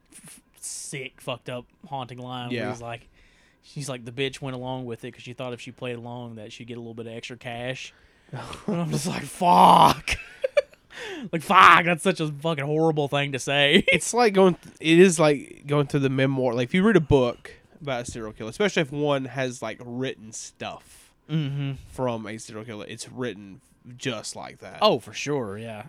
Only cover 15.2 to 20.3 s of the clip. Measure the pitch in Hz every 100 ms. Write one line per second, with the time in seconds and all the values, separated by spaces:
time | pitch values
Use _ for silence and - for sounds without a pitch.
15.2 | 151 143 - - 143 147 139 147 135 135
16.2 | 135 135 127 117 123 185 208 190 147 139
17.2 | 123 - - - _ - 143 123 123 123
18.2 | 107 - 110 - 202 190 135 147 147 139
19.2 | 131 131 131 120 110 - 123 123 131 -
20.2 | 110